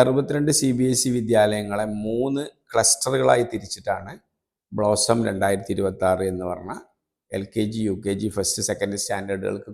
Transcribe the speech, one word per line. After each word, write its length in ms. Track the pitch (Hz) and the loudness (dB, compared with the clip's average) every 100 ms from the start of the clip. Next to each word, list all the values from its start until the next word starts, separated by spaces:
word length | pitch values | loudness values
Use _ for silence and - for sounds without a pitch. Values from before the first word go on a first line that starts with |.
അറുപത്തിരണ്ട് 480 | 127 135 139 147 147 143 | 6 4 0 0 2 2
സി 100 | 135 120 | 2 2
ബി 80 | 127 | 2
എസ് 140 | 120 131 | 2 0
ഇ 40 | 123 | 0
വിദ്യാലയങ്ങളെ 680 | 110 113 107 107 104 101 107 104 107 | 2 4 4 2 -2 -2 -2 -4 -2
മൂന്ന് 400 | 117 135 139 147 - _ | -2 0 -2 -6 -12 _
ക്ലസ്റ്ററുകളായി 720 | 113 113 - 131 131 131 123 120 | 2 2 2 0 2 6 6 4
തിരിച്ചിട്ടാണ് 640 | 110 101 104 104 95 95 170 _ _ _ _ _ | -4 -8 -8 -4 -6 -6 -16 _ _ _ _ _
ബ്ലോസം 480 | 104 104 104 - 117 110 | -2 2 2 2 2 0
രണ്ടായിരത്തി 440 | 95 98 98 - 98 | 0 0 0 -2 -2
ഇരുപത്താറ് 480 | 98 92 95 92 95 | -2 0 2 2 0
എന്ന് 120 | 90 90 | -2 -6
പറഞ്ഞ 220 | 90 90 - - _ _ _ _ | -8 -8 -12 -14 _ _ _ _
എൽ 160 | 98 101 | -8 -6
കെ 100 | 113 107 | -4 -2
ജി, 80 | 113 107 | -2 -2
യു 60 | 95 101 | -2 -2
കെ 60 | 98 | -2
ജി, 80 | 107 | -2
ഫസ്റ്റ്, 340 | 101 95 - | -2 -2 -2
സെക്കൻഡ് 340 | 101 101 101 101 | -4 -2 -4 -4
സ്റ്റാൻഡേർഡുകൾക്ക് 760 | - 101 98 98 98 98 110 | -4 -6 -4 -4 -4 -6 -10